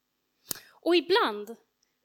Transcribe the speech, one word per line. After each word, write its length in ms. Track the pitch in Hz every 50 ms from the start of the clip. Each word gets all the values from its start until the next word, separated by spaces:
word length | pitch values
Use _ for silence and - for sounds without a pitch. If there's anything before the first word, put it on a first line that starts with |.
| _ _ _ _ _ _ _ _ _ - - - -
Och 300 | - _ _ _ 320 349
ibland 600 | 349 - 330 370 466 415 262 208 208 208 214 233 - _ _ _ _ _ _ _ _